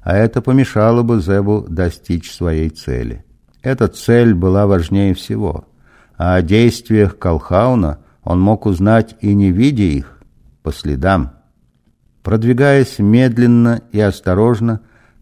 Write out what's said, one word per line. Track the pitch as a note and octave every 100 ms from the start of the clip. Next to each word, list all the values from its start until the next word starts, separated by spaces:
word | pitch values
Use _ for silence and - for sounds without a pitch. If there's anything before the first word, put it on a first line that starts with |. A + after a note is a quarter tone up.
а | - F#2+
это | A2+ B2
помешало | B2 C3 B2+ G#2+ A2 A#2
бы | A#2+ A2+
Зебу | E2+ G2 G2+ G#2 -
достичь | E2 F2+ - - E2+ -
своей | - E2+ D#2+ D#2+
цели. | - - B1+ A1+ A1 - _ _ _
Эта | B2 C3 G#2
цель | - - A#2 A#2+
была | F#2 F#2 G2 G2+
важнее | G2 D#2+ G2 G2+
всего, | F2+ - A2 G2+ - - _ _ _ _ -
а | E2+ F#2
о |
действиях | E2+ G#2 A#2+ A2+ - A2 G2+ -
Колхауна | F#2 D#2+ - F#2 A#2+ B2 D#2+ C#2+ _ _
он | - F2+
мог | G2 G#2+
узнать | G#2+ F2+ G2+ A2+ A2 -
и | G#2
не | G2+ G2
видя | F2+ C3+ C3
их, | F#2+ C#2+ C#2 - _ _ _ _
по | D#2
следам. | - D2+ C#2 F#2 F#2+ B1+ - _ _ _ _ _ _ _ _
Продвигаясь | - A2 A2+ B2 C#3+ C#3 B2+ -
медленно | G#2 A2+ C3 A2+ A#2+ A#2+ A#2 A#2 -
и | G#2
осторожно, | G#2 - - F#2 A2+ A#2 A#2 A2 - _ _ _